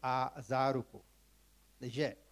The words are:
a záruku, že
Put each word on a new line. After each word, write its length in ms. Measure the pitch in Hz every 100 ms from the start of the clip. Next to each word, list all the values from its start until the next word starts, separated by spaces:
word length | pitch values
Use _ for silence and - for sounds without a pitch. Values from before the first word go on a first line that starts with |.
a 320 | 131 127 131 -
záruku, 640 | - 131 135 135 - 107 - _ _ _ - - _ -
že 360 | 123 123 139 - -